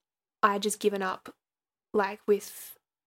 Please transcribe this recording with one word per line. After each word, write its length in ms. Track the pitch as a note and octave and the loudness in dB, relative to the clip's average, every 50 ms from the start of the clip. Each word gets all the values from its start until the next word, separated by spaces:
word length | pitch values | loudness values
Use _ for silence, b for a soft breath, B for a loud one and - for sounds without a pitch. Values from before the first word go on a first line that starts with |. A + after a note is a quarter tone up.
| _ _ _ _ _ _ _ _ | _ _ _ _ _ _ _ _
I 120 | - G#3 G3+ | 2 2 2
had 100 | G3+ G3 | 0 0
just 160 | G#3+ G3+ - | -2 -2 0
given 240 | - G#3 G3 G3 G3 | 0 0 0 0 -2
up, 280 | F#3 - - - - - _ _ _ _ _ _ _ _ _ _ _ - | -4 -6 -8 -10 -16 -20 _ _ _ _ _ _ _ _ _ _ _ 0
like, 280 | G#3+ G3+ G3 G#3 G#3 _ | 0 0 0 -2 -6 _
with 500 | - G#3 G3+ - - - - - - - - _ _ _ _ _ | 2 2 2 2 -4 -16 -16 -18 -18 -20 -20 _ _ _ _ _